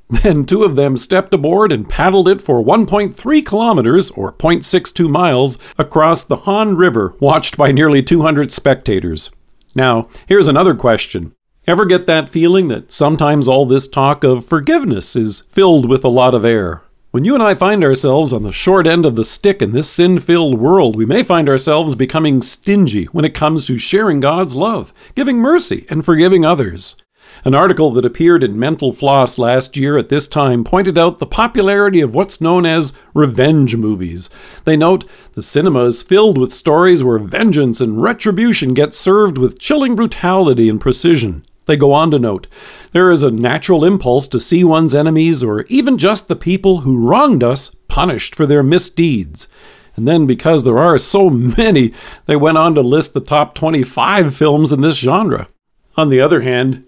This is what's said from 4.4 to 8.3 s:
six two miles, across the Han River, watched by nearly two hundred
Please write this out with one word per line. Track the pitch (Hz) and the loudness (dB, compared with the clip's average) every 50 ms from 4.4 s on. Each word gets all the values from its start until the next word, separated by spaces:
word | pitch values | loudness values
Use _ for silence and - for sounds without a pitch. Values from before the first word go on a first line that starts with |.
| - 160 170 170 - | 0 0 0 0 -2
six | - - 180 - - | -2 -2 -2 -2 -4
two | - - 175 160 | -4 -2 -2 0
miles, | 143 165 180 170 135 127 139 135 131 - - - - - | 0 0 0 2 2 0 0 -2 -2 -8 -14 -14 -6 -6
across | 147 139 - 160 156 165 165 156 | -6 -2 0 2 2 2 2 0
the | - - 131 | -2 -4 -6
Han | - - 196 196 208 220 214 190 | -4 -2 -4 -2 -2 0 -2 0
River, | 160 180 180 120 113 98 90 - - | 2 2 2 2 0 -2 -4 -4 -2
watched | 139 135 160 - - - - | 0 0 0 0 -2 -4 -2
by | - 147 143 | 0 2 2
nearly | 139 131 156 156 143 139 131 | 2 2 2 4 2 2 2
two | - 170 170 | 2 0 2
hundred | 151 160 | 2 0